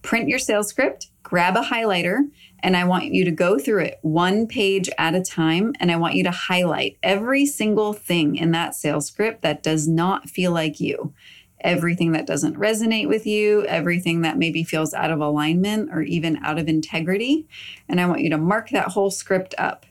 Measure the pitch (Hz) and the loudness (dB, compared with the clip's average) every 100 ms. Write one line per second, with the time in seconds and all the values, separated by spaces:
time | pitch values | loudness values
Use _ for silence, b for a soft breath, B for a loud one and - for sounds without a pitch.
0 | - 226 - 254 - 214 208 - 269 - | -2 -2 0 -2 0 0 0 0 -2 -2
1 | - _ - 175 175 190 269 233 226 180 | -16 _ -2 2 4 2 0 0 0 0
2 | 170 214 285 B B B 180 180 180 180 | 0 0 0 B B B 0 2 4 0
3 | - 185 180 160 180 220 269 208 156 - | 0 2 2 2 2 2 2 0 0 -2
4 | 160 160 180 202 226 254 196 196 180 - | 0 2 2 2 0 0 0 0 -2 -2
5 | 160 180 185 - 160 165 220 277 175 170 | 0 0 -2 0 2 4 2 0 0 2
6 | 165 180 185 175 - 180 180 151 135 - | 0 2 0 -2 -2 0 2 0 -4 -4
7 | - 202 226 269 285 - 214 208 214 208 | 0 0 2 2 2 0 0 2 0 -4
8 | - 175 151 - 165 165 170 - 151 147 | -2 0 2 2 0 0 -2 -4 -2 -2
9 | - - 214 226 - 151 - 156 151 165 | -4 -2 -4 0 -4 -2 -2 0 2 2
10 | 175 196 - - 180 170 160 147 - - | 2 -2 -6 -4 0 0 -2 -4 -6 -6
11 | - - B B B _ - 175 165 170 | -8 -12 B B B _ -2 0 0 0
12 | 165 160 - 156 156 156 208 220 226 220 | 0 0 -2 -2 -2 -2 -2 0 0 0
13 | 208 214 214 214 208 208 202 165 170 175 | 0 -2 0 0 2 2 2 -2 0 0
14 | 180 165 165 - 165 160 165 160 156 - | 0 0 0 0 0 0 -2 -2 -2 -2
15 | 160 160 147 147 151 170 190 214 208 - | -2 0 0 0 2 2 0 -2 -4 -4
16 | 151 165 165 151 - 156 160 160 156 - | -2 -2 -2 -2 -2 -4 0 0 0 -4
17 | 165 190 240 311 311 B B B _ 175 | -2 -2 0 0 -2 B B B _ 0
18 | 180 170 165 156 160 214 226 208 190 196 | 0 0 0 0 2 0 0 -2 -2 0
19 | 196 190 - 190 185 - 156 - - | 0 -2 -2 -2 -2 -4 -4 -4 -14